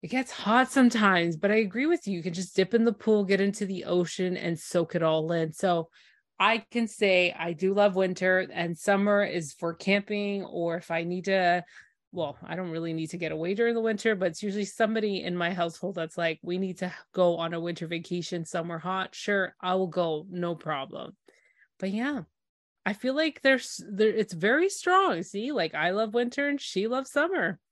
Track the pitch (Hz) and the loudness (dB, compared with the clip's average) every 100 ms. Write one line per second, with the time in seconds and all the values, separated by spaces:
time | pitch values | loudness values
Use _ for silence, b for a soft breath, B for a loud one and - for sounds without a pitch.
0 | 175 254 254 - 196 233 254 - 247 233 | -2 -4 -4 -4 2 4 4 6 6 6
1 | 208 185 170 160 202 214 214 196 294 339 | 4 6 2 2 2 2 2 0 0 0
2 | - 185 170 170 185 - 190 233 233 214 | -2 -4 -4 -6 -4 0 2 4 2 2
3 | - 214 190 196 196 202 202 185 - 180 | 2 2 4 2 2 0 -6 -6 0 0
4 | 170 - 185 180 175 170 - 180 165 175 | 0 -2 -2 -2 -4 -4 -2 -2 0 0
5 | 160 160 160 170 160 - 190 170 165 b | 2 2 0 0 -2 -2 0 0 -2 b
6 | b b b _ 196 226 - 240 226 - | b b b _ 2 2 -2 -4 -4 0
7 | 202 185 180 170 170 165 185 196 208 185 | 4 4 4 0 -6 -2 0 4 4 4
8 | 190 185 185 185 - - 170 170 - 196 | 0 0 2 2 0 -4 -4 -4 0 2
9 | 202 202 202 175 151 - 170 165 - 202 | 4 2 2 -2 -6 -6 -6 -4 0 0
10 | 202 208 208 202 185 175 170 170 - 165 | 0 -4 -2 -4 -6 -4 -2 -4 -4 -4
11 | 170 180 180 190 180 175 170 B B B | -4 -4 0 2 4 2 -2 B B B
12 | _ 180 151 143 - 165 185 160 165 165 | _ -6 -6 -8 -10 -8 -6 -6 -4 -4
13 | 160 165 160 156 170 202 233 233 226 214 | -6 -6 -6 -4 -4 0 0 0 -2 0
14 | 226 208 185 165 208 202 196 - 220 220 | 0 0 -2 -2 -6 -4 -6 0 0 2
15 | 214 196 160 175 170 175 170 165 180 175 | -2 -2 -4 -2 -2 -2 -4 -4 -8 -6
16 | 160 - 165 160 - 180 190 175 180 - | -6 -2 -2 -2 -4 -4 -4 -4 -8 -8
17 | - - 180 170 165 170 170 170 160 170 | -10 2 4 4 -2 -4 -4 -6 -6 -6
18 | 170 180 165 175 165 175 170 165 170 190 | -4 -6 -4 -6 -4 -6 -6 -6 -4 -4
19 | 185 - - 202 185 - 185 185 190 165 | -4 -8 -2 0 0 -4 -2 0 0 0
20 | 170 156 185 180 175 165 - 147 135 - | 0 -2 -6 -6 -4 -4 -6 -6 -6 -12
21 | - - _ b b b b _ 190 202 | -14 -16 _ b b b b _ -6 -4
22 | 254 285 165 _ _ _ _ _ - 208 | -4 -6 -10 _ _ _ _ _ -6 -4
23 | 254 269 320 - 269 262 - - - 196 | -2 0 0 2 4 4 2 -12 -10 2
24 | 220 208 214 170 190 277 381 - - 370 | 2 4 -2 0 2 4 2 0 2 4
25 | 381 180 185 196 233 277 165 151 165 196 | 4 0 -4 -6 -4 -2 -2 0 0 0
26 | 220 226 240 247 285 285 - 190 214 254 | 0 0 0 0 -2 -2 -4 -2 -2 -2
27 | 269 285 320 370 170 175 _ | -2 0 0 0 -2 -4 _